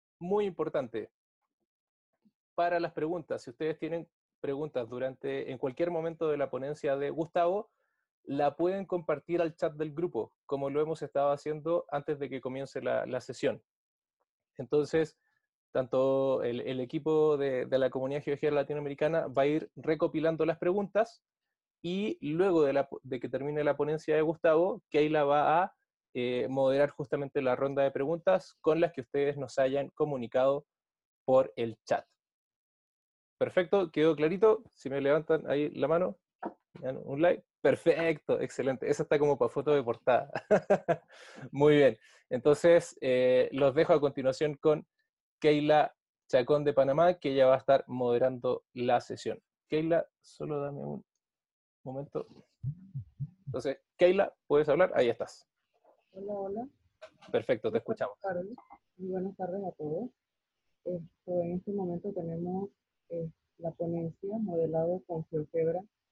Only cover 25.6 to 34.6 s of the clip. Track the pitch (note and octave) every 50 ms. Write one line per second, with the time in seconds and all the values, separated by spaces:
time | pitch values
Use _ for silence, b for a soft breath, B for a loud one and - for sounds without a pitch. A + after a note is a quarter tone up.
25.6 | F#3+ - - _ _ _ _ _ _ _ - C3 B2 B2 B2 B2 A2 B2+ C3 C3+
26.6 | C3+ C3 C3+ C#3 C#3+ C#3 - - D3 - - C#3+ C#3+ C3 - C#3+ C3+ B2+ B2+ B2+
27.6 | C3+ C#3 C#3 C#3 C#3 C#3 C#3 C3+ C#3 C#3+ E3+ E3+ - F#3+ F#3 F3+ - - _ _
28.6 | - D#3+ D#3+ E3 E3+ E3 - - B2 _ - C#3+ C#3+ C#3+ C#3 C#3 C3+ A#2 - -
29.6 | C3+ C3+ C3+ C#3 C#3 C3 - - D#3 D3 C#3+ B2+ A#2 A2+ - B2+ C3 C3+ C#3 C#3+
30.6 | - _ _ _ _ _ _ _ _ _ _ _ _ - C3 C3 C3 - - -
31.6 | A#2 A2+ A2 - _ - G#2+ - - _ _ _ _ _ _ _ _ _ _ _
32.6 | _ _ _ _ _ _ _ _ _ _ _ _ _ _ _ - F3 A#2+ - F#3
33.6 | F3+ E3+ - G3+ F#3 D#3 - D3+ D3+ E3 D#3 C#3+ D3+ D#3+ F#3+ F#3 A3 A3 G#3+ -